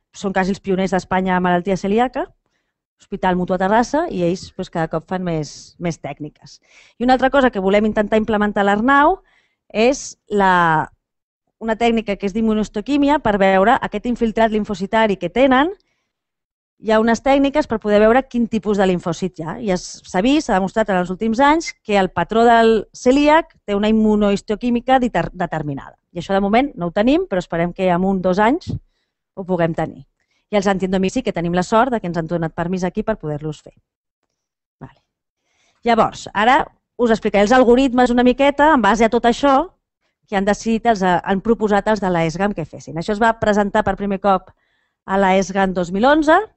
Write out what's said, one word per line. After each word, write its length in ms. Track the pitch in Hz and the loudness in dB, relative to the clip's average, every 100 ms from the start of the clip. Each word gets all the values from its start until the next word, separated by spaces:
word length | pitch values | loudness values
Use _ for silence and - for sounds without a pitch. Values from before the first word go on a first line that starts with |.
| _ | _
són 200 | - 202 | -10 -6
quasi 180 | 190 185 | -2 -2
els 100 | 202 | -4
pioners 300 | 190 185 190 | -4 -4 -2
d'Espanya 460 | 185 - 185 185 180 | -2 -2 -2 0 0
en 60 | |
malaltia 340 | 180 175 185 185 | 0 0 -2 -4
celíaca, 480 | 196 214 254 269 359 _ _ _ _ _ _ _ | -2 -2 -2 -4 -10 _ _ _ _ _ _ _
Hospital 380 | _ 202 185 180 | _ -4 -2 -2
Mutu 160 | 175 | -2
a 60 | 185 | -2
Terrassa, 480 | 190 220 240 294 349 | 0 0 0 -2 -4
i 140 | 190 | -4
ells, 300 | 170 180 - - | -4 -4 -8 -14
doncs, 140 | 180 | -10
cada 180 | 170 160 | -6 -6
cop 160 | 160 - | -6 -6
fan 160 | 185 | -6
més, 540 | 180 160 147 - - - | -4 -6 -6 -12 -20 -10
més 220 | 170 156 | -8 -8
tècniques. 600 | 139 147 147 - - - _ _ _ - | -12 -14 -16 -18 -20 -20 _ _ _ -4
I 60 | |
una 80 | 247 | 0
altra 160 | 254 254 | 2 2
cosa 200 | 277 254 | 2 2
que 100 | 202 | 0
volem 240 | 190 208 | 0 2
intentar 320 | 214 214 208 220 | 2 -2 0 0
implementar 460 | 214 208 208 202 | 0 -2 0 0
a 20 | |
l'Arnau 540 | 202 208 240 285 302 392 _ _ _ _ _ | 0 2 2 4 4 0 _ _ _ _ _
és 480 | 202 240 285 - - - | -2 0 0 -8 -18 -4
la, 640 | 202 190 180 170 156 - _ _ _ _ _ _ - | 0 2 4 2 0 -2 _ _ _ _ _ _ -10
una 160 | 226 220 | -6 -2
tècnica 400 | 233 226 208 196 | 0 0 -4 -6
que 80 | |
és 80 | 202 | -6
d'immunohistoquímia 840 | 208 220 214 202 208 202 285 285 294 | -2 0 0 -4 -6 -4 0 2 2
per 180 | 226 202 | 0 2
veure 400 | 190 190 202 269 | 4 4 4 2
aquest 240 | 226 208 247 | -2 -6 -6
infiltrat 440 | 233 226 226 220 | -2 -2 0 0
linfocitari 680 | 214 208 196 196 220 220 190 | 0 -4 -6 -2 0 0 -2
que 120 | 175 | -4
tenen. 460 | 233 269 254 330 415 _ _ _ _ _ _ _ _ _ _ | 2 4 4 0 -4 _ _ _ _ _ _ _ _ _ _
Hi 140 | 208 | 0
ha 80 | 220 | 2
unes 220 | 226 226 | 2 0
tècniques 420 | 269 277 277 294 294 | 2 2 2 0 -2
per 140 | 226 | -4
poder 200 | 208 208 | 2 4
veure 220 | 220 254 262 | 4 4 0
quin 200 | 240 226 | -4 -2
tipus 280 | 220 202 202 | -2 -2 0
de 100 | 190 | 2
linfòcit 520 | 175 180 156 185 - | 0 -4 -6 -8 -8
hi 40 | |
ha. 160 | 156 233 | -12 -8
I 100 | 220 | -4
es, 300 | 180 - - | -4 -6 -20
s'ha 160 | - 180 | -8 -2
vist, 260 | 240 214 - | 0 0 0
s'ha 100 | 190 | -2
demostrat 320 | 190 220 214 | 0 -2 0
en 60 | 185 | -2
els 140 | 175 | -2
últims 300 | 185 226 226 | -4 -2 2
anys 340 | 285 320 - - | 2 2 -2 -10
que 140 | - 202 | -2 0
el 120 | 185 | 0
patró 340 | - 170 226 | -2 -2 2
del 440 | 240 233 226 220 - | 4 6 4 2 -4
celíac 680 | - 247 277 294 311 320 _ | -4 0 2 4 2 0 _
té 100 | - | -6
una 140 | 202 214 | -2 0
immunohistoquímica 1080 | 220 214 208 208 202 - 208 240 240 240 262 | 2 2 2 2 0 -4 -6 -4 -2 2 2
diter-, 300 | 240 175 165 | 2 -2 -4
determinada. 640 | 180 175 160 147 139 - - _ | -6 -6 -6 -6 -8 -12 -20 _
I 80 | 170 | -12
això 120 | 165 | -4
de 80 | 196 | -2
moment 320 | 196 226 277 - | 2 0 0 -4
no 120 | 170 | -4
ho 40 | |
tenim, 340 | 202 233 320 381 | 0 2 0 0
però 100 | 185 | -6
esperem 320 | - 165 175 | -4 -4 -4
que 160 | 170 185 | -2 0
en 160 | 175 | 0
un 140 | 190 190 | 0 0
o 20 | |
dos 180 | 185 180 | 0 2
anys 340 | 220 320 - - - _ _ _ _ | 2 0 -4 -12 -12 _ _ _ _
ho 100 | - | -12
puguem 300 | 180 175 170 | -6 -2 -2
tenir. 320 | 165 160 - - _ _ _ _ | -2 -8 -10 -20 _ _ _ _
I 40 | 208 | -2
els 120 | 202 | 0
antiendomici, 540 | 190 185 190 190 262 233 | 0 -2 -2 -2 -2 -4
que 60 | |
tenim 240 | 175 170 180 | -4 -2 -2
la 80 | |
sort 260 | 175 220 262 | 2 2 2
de 80 | 226 | -2
que 80 | 175 | -4
ens 100 | 170 | -6
han 120 | 160 | -4
donat 220 | 175 160 | -4 -4
permís 300 | - 170 185 | -6 -6 -4
aquí 180 | 180 208 | -4 -4
per 140 | 220 214 | -6 -6
poder-los 440 | 151 147 156 147 | -8 -8 -10 -12
fer. 80 | - _ _ _ _ _ _ _ _ _ _ _ | -18 _ _ _ _ _ _ _ _ _ _ _
Vale. 220 | 139 _ _ _ _ _ _ _ _ _ | -20 _ _ _ _ _ _ _ _ _
Llavors, 460 | 233 226 170 - - | 0 2 0 -2 -8
ara 280 | - 226 294 - _ _ - | -2 2 2 0 _ _ -2
us 140 | 240 | 0
explicaré 320 | 220 214 196 | 0 0 2
els 100 | 208 | 4
algoritmes 600 | 254 240 240 269 247 247 | 4 6 4 2 2 2
una 80 | 247 | 2
miqueta 460 | 247 247 277 285 302 | 2 4 2 4 4
en 80 | 285 | 4
base 220 | 202 208 | 2 2
a 40 | 220 | 2
tot 140 | 240 | 2
això 480 | 240 233 277 269 359 _ _ _ _ _ _ | 0 0 2 2 0 _ _ _ _ _ _
que 80 | 196 | -2
han 80 | |
decidit 420 | 196 202 226 226 233 | -2 -2 -2 -2 0
els, 160 | 208 | 0
eh, 180 | 185 175 | 2 0
han 160 | - 196 | 0 -2
proposat 480 | 220 226 208 202 208 | -2 0 0 0 0
els 120 | 214 | -2
de 100 | 196 | 0
la 120 | 175 165 | 0 -2
esgam 280 | 165 202 | -2 -4
que 100 | 196 | -4
fessin. 300 | 151 135 - 151 | -10 -14 -12 -8
Això 160 | 170 | -6
es 80 | 208 | 0
va 120 | 226 226 | 0 0
presentar 420 | 214 208 202 214 | 0 0 0 0
per 140 | 202 190 | -2 -4
primer 240 | 202 190 | -4 -2
cop 320 | 202 190 - _ _ _ _ _ - | 0 0 -2 _ _ _ _ _ -4
a 120 | 196 | 0
la 160 | 190 190 | 2 2
esgam 380 | 190 196 190 | 0 0 -2
dos 160 | 180 175 | -2 -4
mil 140 | 196 | 0
onze 340 | 254 311 294 339 440 | 2 4 4 2 0